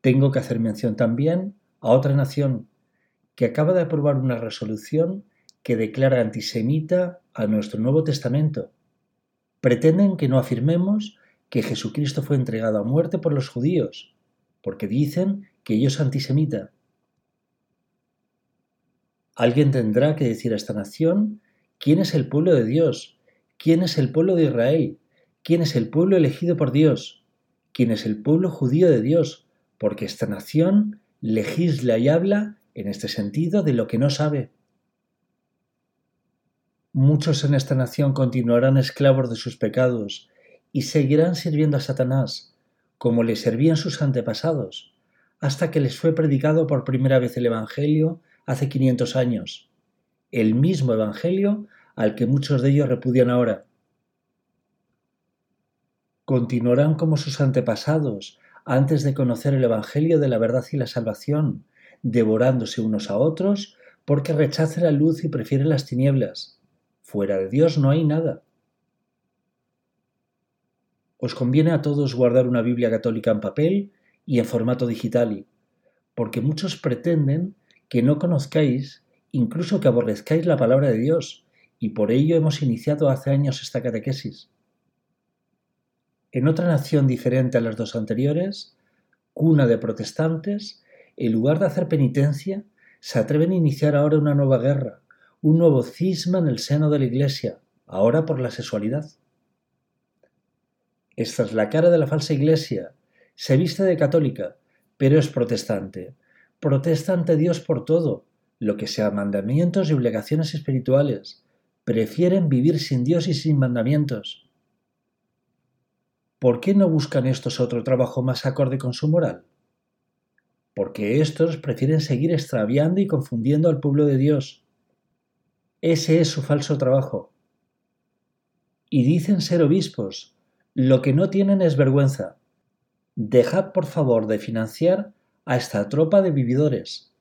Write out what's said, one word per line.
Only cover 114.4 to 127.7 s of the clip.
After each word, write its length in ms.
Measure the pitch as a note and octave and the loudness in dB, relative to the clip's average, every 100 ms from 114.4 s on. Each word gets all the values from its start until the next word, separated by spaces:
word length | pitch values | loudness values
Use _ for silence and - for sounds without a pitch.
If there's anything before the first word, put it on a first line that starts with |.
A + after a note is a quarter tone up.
| _ _ _ _ _ _ _ _ _ _ _ _ _ _ _ _ _ _ _ _ | _ _ _ _ _ _ _ _ _ _ _ _ _ _ _ _ _ _ _ _
¿Por 220 | C3 A#2+ | 0 2
qué 140 | F#3+ | 2
no 140 | G3 F#3 | 4 4
buscan 380 | D#3+ C#3 C#3 B2+ | 2 0 -2 0
estos 340 | C3 - - | -2 -4 -4
otro 220 | B2 A#2+ | -2 -2
trabajo 400 | A2 B2+ B2 - | 0 0 0 -2
más 240 | B2+ B2 C3+ | -4 -2 -4
acorde 320 | C3+ C3 C3 | -2 -2 -2
con 140 | C3 | -6
su 160 | B2 D3+ | -4 0
moral? 360 | E3+ C#3+ F2+ _ _ _ _ _ _ _ _ _ _ _ _ _ | 0 0 -6 _ _ _ _ _ _ _ _ _ _ _ _ _
Porque 460 | - G2 - G#2 C3 | -6 -6 -4 -2 0
estos 360 | D3+ - E3 D3+ | 0 0 0 0
prefieren 440 | - A#2+ C3+ D#3 | -6 -2 0 0
seguir 300 | - B2 E3 | 0 -2 0
extraviando 720 | E3 - A#2 G#2+ C3+ D#3 F#3 | -2 -2 -4 0 0 2 0
y 60 | G3 | 0
confundiendo 640 | D#3 C3+ A#2 A2+ D3+ E3 | -2 -4 -4 0 2 2
al 120 | C#3+ | 2
pueblo 260 | C#3+ C#3 D3 | 0 2 2
de 100 | C3+ | 4
Dios. 480 | C#3 D3 C3+ - _ _ _ _ _ _ _ _ _ _ _ _ | 2 0 -2 -14 _ _ _ _ _ _ _ _ _ _ _ _
Ese 380 | D#3+ D#3+ - D#3+ | 0 0 4 2
es 80 | D#3 | 2
su 140 | - | -2
falso 360 | C3+ C#3+ - D3 | -2 -2 0 0
trabajo. 540 | B2+ C3+ B2+ G2+ - _ _ _ _ | 2 2 0 -8 -10 _ _ _ _